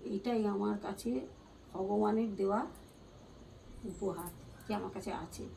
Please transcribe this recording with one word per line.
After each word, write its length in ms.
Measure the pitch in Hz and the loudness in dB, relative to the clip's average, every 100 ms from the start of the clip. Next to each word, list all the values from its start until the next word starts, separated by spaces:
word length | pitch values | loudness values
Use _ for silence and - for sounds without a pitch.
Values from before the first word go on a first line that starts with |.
| - 202 | 0 -2
এটাই 260 | 240 233 208 202 | 2 4 4 4
আমার 200 | 208 208 202 | 2 0 -2
কাছে 260 | 196 233 254 - - - - - | -4 0 0 -2 -12 -20 -20 -10
ভগবানের 560 | 180 190 208 214 220 226 190 | -2 2 6 6 6 4 2
দেওয়া 220 | 196 208 - - - - - - - - - - - - 220 | 4 4 2 -6 -18 -20 -20 -20 -20 -18 -18 -18 -16 -10 -8
উপহার, 400 | 180 196 165 170 - - - - | 0 0 0 -6 -10 -14 -16 -2
যে 60 | 208 | -2
আমার 120 | - 196 | 0 -4
কাছে 160 | 208 - | -4 -4
আছে। 200 | - - - | -6 -8 -10